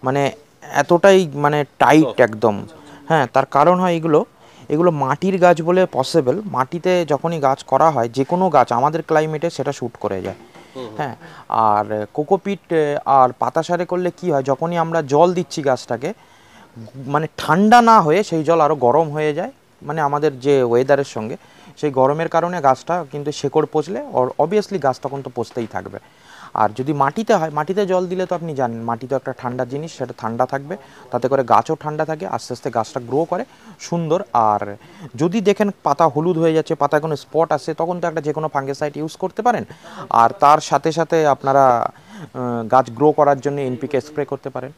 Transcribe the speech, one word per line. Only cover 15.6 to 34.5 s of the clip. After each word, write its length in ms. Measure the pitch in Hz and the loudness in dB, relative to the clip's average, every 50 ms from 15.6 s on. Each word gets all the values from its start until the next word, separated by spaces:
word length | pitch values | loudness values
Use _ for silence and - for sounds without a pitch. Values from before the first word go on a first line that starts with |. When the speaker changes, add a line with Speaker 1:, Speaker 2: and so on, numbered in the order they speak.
Speaker 1:
গাছটাকে, 500 | 143 143 127 123 - - 123 110 123 165 226 _ _ _ _ _ _ _ _ - - _ _ 117 113 110 - | -2 -2 -2 -2 -4 -8 -8 -6 -6 -10 -10 _ _ _ _ _ _ _ _ -20 -20 _ _ -20 -20 -18 -18
মানে, 300 | 135 135 139 143 151 156 151 _ | -14 -10 -4 -4 -4 -4 -4 _
ঠান্ডা 460 | - - - 151 180 202 214 233 240 | -10 -2 0 2 4 6 8 8 8
না 180 | 233 226 226 220 | 8 8 6 6
হয়ে 220 | 175 151 151 190 | 6 6 2 2
সেই 220 | 214 - 165 160 151 | 2 0 -2 -2 2
জল 160 | 143 170 165 | 2 4 4
আরও 160 | 156 147 156 | 4 2 2
গরম 340 | 143 123 120 120 151 165 151 | 2 2 4 4 4 2 0
হয়ে 240 | 143 156 151 151 147 | -2 -2 -2 -2 -2
যায়। 160 | 151 190 254 - _ _ _ _ _ | -4 -6 -8 -10 _ _ _ _ _
মানে, 180 | 147 143 156 160 | -12 -8 -4 -2
আমাদের 400 | 151 143 143 147 147 156 139 127 | -2 -2 -2 0 0 -2 -2 -2
যে 220 | 120 143 143 135 | 0 2 2 2
ওয়েদারের 420 | 127 120 117 120 135 135 143 139 143 | 2 4 2 2 4 4 2 0 0
সঙ্গে, 320 | - - 120 107 110 147 - _ _ _ - - - - | -6 -6 -8 -8 -8 -10 -12 _ _ _ -20 -20 -20 -14
সেই 140 | - - 151 | -6 -6 -4
গরমের 380 | 135 131 131 131 147 156 165 160 | 2 2 2 2 2 0 -4 -2
কারণে 320 | - 165 160 175 180 175 | 0 -2 -2 -2 -4 0
গাছটা 440 | 139 135 131 - - - 165 180 165 135 | 2 2 2 2 -2 -6 -6 -6 -6 -8
কিন্তু 200 | 147 147 143 151 | -12 -8 -8 -8
শেকড় 340 | 143 - - 139 - 156 151 143 | -8 -6 -6 -2 0 0 0 0
পচলে 320 | - 156 147 160 196 247 294 277 214 | -2 -4 -4 -4 -8 -10 -10 -4 -2
or 140 | 127 127 127 - - 143 | -2 -2 -2 0 -2 -2
obviously 340 | 160 196 214 196 - 202 185 | 0 0 -2 -2 -2 -6 -2
গাছ 180 | 135 135 127 - | -2 -2 -2 -2
তখন 220 | - 135 135 139 | -8 -10 -10 -8
তো 80 | 131 135 123 | -12 -10 -8
পচতেই 320 | 120 113 - - 123 117 | -8 -8 -8 -6 -8 -8
থাকবে। 320 | 110 - 95 95 98 98 - _ _ _ _ _ - - - - - _ | -6 -8 -10 -10 -10 -14 -16 _ _ _ _ _ -20 -20 -20 -20 -10 _
আর 140 | - 110 101 107 | 0 0 0 0
যদি 160 | 113 131 139 | -4 -4 -4
মাটিতে 420 | 156 143 135 135 - - 220 - 220 | 0 0 0 0 0 -4 0 0 0
হয়, 160 | 185 160 160 | 0 0 -2
মাটিতে 360 | 147 151 151 151 190 196 208 | -4 -6 -4 -4 -2 -4 -2
জল 200 | 175 185 180 185 | 0 -2 -2 -2
দিলে 200 | 175 180 180 185 | -4 -4 -6 -4
তো 80 | 175 180 | -4 -6
আপনি 200 | 170 165 165 151 | -6 -6 -8 -4
জানেন, 260 | 131 131 117 117 113 | -4 -4 -4 -4 -6
মাটি 260 | 113 117 117 117 - | -6 -6 -6 -6 -4
তো 100 | 123 135 | -6 -6
একটা 160 | 131 - 135 127 - | -4 -4 -6 -10 -8
ঠান্ডা 260 | - 123 123 127 127 | -8 -8 -6 -6 -6
জিনিস, 280 | 120 131 143 156 165 | -6 -6 -10 -10 -12
সেটা 220 | - - 135 120 117 - | -10 -10 -10 -10 -10 -8
ঠান্ডা 280 | - 110 113 117 127 | -8 -8 -2 -2 -2
থাকবে, 300 | 127 - 139 139 143 185 202 - - - - - - | -2 -2 -8 -8 -10 -14 -14 -14 -20 -20 -20 -16 -8
তাতে 180 | - 120 120 127 | -6 -4 -2 0
করে 160 | 135 135 131 | 0 0 2
গাছও 320 | 117 117 104 120 - 160 - | 2 2 2 2 0 -6 -6
ঠান্ডা 240 | - 151 151 151 156 | -6 -10 -6 -6 -6
থাকে, 220 | 151 156 156 185 | -6 -6 -8 -8
আস্তে 280 | 190 - 117 - - 127 | -8 -8 -8 -8 -8 -12
আস্তে 160 | - - 143 | -8 -8 -6
গাছটা 300 | 113 120 110 - - 135 | -4 -4 -4 -4 -6 -10
গ্রো 240 | 123 117 127 143 170 | -8 -4 -2 -2 -2
করে 200 | 160 180 185 254 _ _ _ _ 226 190 _ | -2 -4 -6 -6 _ _ _ _ -20 -20 _
সুন্দর। 420 | - - 170 170 165 156 151 185 202 _ | -10 -6 -6 -6 -2 -2 -2 -2 -4 _
আর 440 | - 120 113 107 | 0 2 2 2